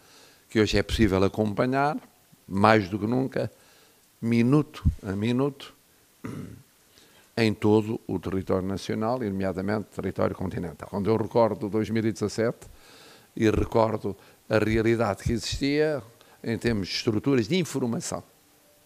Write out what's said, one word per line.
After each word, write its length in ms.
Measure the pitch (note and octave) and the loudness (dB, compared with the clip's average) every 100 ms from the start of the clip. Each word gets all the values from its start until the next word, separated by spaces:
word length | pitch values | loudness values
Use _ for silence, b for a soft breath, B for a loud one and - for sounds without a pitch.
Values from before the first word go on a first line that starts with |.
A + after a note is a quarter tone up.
| b b b b _ | b b b b _
que 120 | A2 | 2
hoje 160 | G2+ G#2 | 4 2
é 60 | |
possível 400 | - - G#2+ F#2 | 0 2 4 4
acompanhar, 720 | F#2+ - G#2+ G2 B2+ C3+ D3 B3+ - _ _ _ - | 2 2 -2 0 0 0 -2 -4 -10 _ _ _ -6
mais 420 | F#2+ G#2+ A2 F2+ | 4 6 6 4
do 100 | G2+ | -2
que 80 | G#2+ | -2
nunca, 440 | B2+ C3+ - B2 b b b b b _ _ | -2 -2 -2 -4 b b b b b _ _
minuto 640 | A2+ A#2 A#2 D3+ C#3+ - - - | 0 4 4 4 2 -2 -2 -2
a 100 | G#2 | -4
minuto, 640 | G2 A2+ B2 C#3+ C#3 - - _ _ _ _ A2+ G2 G2 - - _ b b b b b | -2 0 0 -2 -4 -16 -20 _ _ _ _ -12 -12 -14 -16 -20 _ b b b b b
em 200 | - A2 | 2 2
todo 440 | F#2+ G#2+ G#2+ G#2+ - - | 4 4 4 4 -4 -6
o 120 | F#2+ | -6
território 500 | - F#2+ F#2+ G2 F#2 | -4 -4 0 -2 -2
nacional, 560 | G2 - A2 A2 C3 | -6 -6 -4 -2 -2
e 60 | G#2+ | -4
nomeadamente 580 | F#2+ F#2+ F#2 F#2+ G#2+ F#2+ - | -2 -2 -2 -2 -4 -6 -8
território 400 | F#2+ G2 F#2+ F#2 | -6 -4 -6 -6
continental. 520 | F#2+ - E2+ - - | -6 -6 -8 -12 -8
Quando 180 | G2+ G2 | -4 0
eu 80 | A2 | 0
recordo 540 | G#2+ A#2+ A2+ G2+ G#2 | 0 0 0 -2 -4
dois 180 | G#2+ G2+ | -4 -2
mil 160 | A2+ | -2
e 80 | A2 | -2
dezassete 540 | G2 G#2 - A2+ - - B B B B B B | -2 -4 -2 -4 -4 -14 B B B B B B
e 160 | - A2 | 0 2
recordo 640 | G2+ G2+ A#2 A2 G#2+ G#2 F#2 b b - | 2 2 2 2 0 -6 -10 b b 0
a 100 | G#2+ | 2
realidade 640 | G#2+ A2 A2 A2+ A2 F#2+ | 2 2 2 2 0 -2
que 100 | - | -2
existia 680 | A#2 - - C3+ D3 D#3 C#3+ G#2+ - b b | -4 -4 -4 0 2 0 -2 -8 -20 b b
em 140 | - A2+ | -6 -2
termos 300 | A#2+ G#2+ F2 | 0 -2 -2
de 60 | - | -2
estruturas 520 | - G#2+ C#3 C3+ G#2 | -2 0 2 2 2
de 80 | F#3 | 0
informação 680 | D#3+ C3+ B2 C#3+ - F2+ - _ _ _ _ _ | -2 -2 -4 -4 -6 -8 -10 _ _ _ _ _